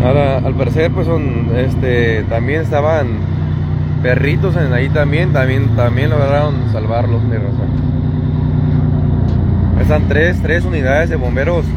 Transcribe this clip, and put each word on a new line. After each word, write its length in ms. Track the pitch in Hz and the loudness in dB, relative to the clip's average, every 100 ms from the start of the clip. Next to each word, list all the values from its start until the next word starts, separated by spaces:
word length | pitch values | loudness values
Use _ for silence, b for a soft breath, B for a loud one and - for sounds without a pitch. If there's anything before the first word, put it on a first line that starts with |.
Ahora, 340 | 123 143 139 131 | 2 2 2 0
al 160 | 131 | 0
parecer, 380 | 135 127 156 156 | 0 0 0 0
pues 160 | - - | 0 0
son, 420 | 123 123 123 123 123 | 0 0 -2 0 0
este, 680 | 127 - 127 123 117 110 | 0 0 0 2 2 0
también 380 | 98 113 120 151 | 0 -2 0 -2
estaban 460 | 160 151 151 160 127 110 - - - - - - - - | 0 0 0 0 0 -2 -4 -2 -2 -2 -2 -2 -2 -2
perritos 540 | 123 123 143 156 196 - | 0 0 0 0 0 0
en 160 | 147 | 0
ahí 160 | 123 131 | 0 0
también, 420 | 151 147 147 170 | 0 0 0 0
también, 440 | 143 131 120 113 - | 2 2 2 0 2
también 320 | 120 120 147 | 2 2 0
lograron 460 | 151 139 143 151 143 117 | 2 2 2 0 0 -2
salvarlos, 500 | 101 107 113 113 110 | -2 -2 -2 0 0
mi 140 | 113 113 | 0 -2
raza. 260 | 117 117 117 - - - - - - - - - - - - - - - - - - - - - | -2 -2 -2 -2 -2 -2 -2 -2 -2 0 0 0 0 0 0 0 0 0 0 0 0 2 2 2
Están 280 | - 151 - | 2 2 2
tres, 320 | - 170 175 | 2 2 0
tres 240 | 165 165 175 | 0 0 0
unidades 440 | 156 131 143 160 | -2 0 0 0
de 60 | 156 | -2
bomberos 500 | 120 131 143 170 151 | -2 -2 -2 -2 -2